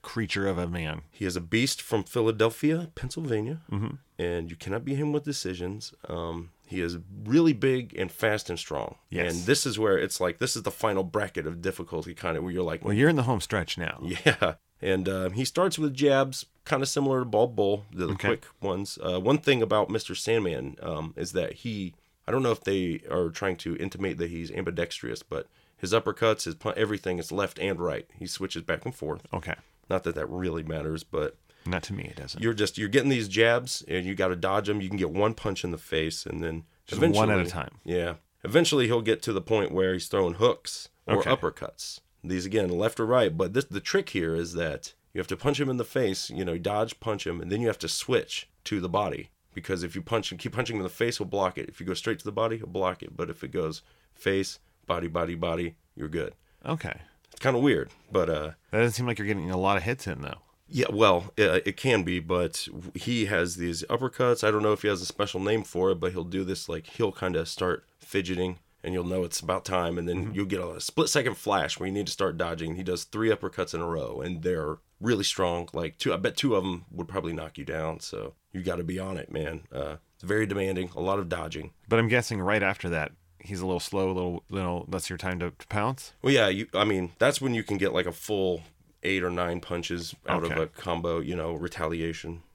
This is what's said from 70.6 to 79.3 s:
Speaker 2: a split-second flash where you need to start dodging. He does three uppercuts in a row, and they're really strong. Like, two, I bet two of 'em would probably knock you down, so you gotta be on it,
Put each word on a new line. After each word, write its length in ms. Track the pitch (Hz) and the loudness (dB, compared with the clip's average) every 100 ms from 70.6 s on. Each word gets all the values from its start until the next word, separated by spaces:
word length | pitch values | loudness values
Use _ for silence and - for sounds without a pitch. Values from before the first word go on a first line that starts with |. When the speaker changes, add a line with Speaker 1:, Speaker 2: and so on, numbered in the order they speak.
Speaker 2:
a 180 | 87 85 | -4 -6
split-second 540 | - - 160 156 117 101 | -4 0 2 2 2 -2
flash 420 | 107 98 76 - | 0 2 2 -2
where 80 | 92 | -2
you 60 | |
need 120 | 98 87 | -2 -4
to 40 | |
start 260 | - 95 82 | 0 0 2
dodging. 380 | 85 80 82 85 | -2 -2 -4 -4
He 80 | |
does 220 | 92 110 - | -2 -4 -4
three 240 | 107 110 | 0 2
uppercuts 440 | 104 98 - 90 | 2 0 -4 -4
in 60 | 80 | -2
a 60 | 85 | -2
row, 320 | 82 60 64 | -2 -4 -4
and 220 | 80 87 | -4 -2
they're 340 | 90 85 76 78 _ _ | 0 0 -2 -6 _ _
really 240 | 110 110 | 0 2
strong. 460 | 95 - 90 87 85 | 2 2 2 2 -2
Like, 240 | - 82 - | -4 -4 -2
two, 160 | - | 0
I 40 | 87 | 2
bet 180 | 95 - | 0 0
two 200 | 139 104 | 2 2
of 80 | 95 | 2
'em 180 | 87 87 | -4 -8
would 160 | 82 85 | -10 -6
probably 240 | 95 82 | -4 -4
knock 240 | 82 78 - | -6 -8 -10
you 60 | 69 | -6
down, 340 | 80 80 82 | -4 -4 -6
so 320 | - 101 57 - _ | -8 -8 -10 -12 _
you 100 | 92 | -6
gotta 220 | 90 87 | -4 -2
be 160 | 85 90 | -4 -4
on 180 | 95 90 | -4 -6
it, 140 | - | -6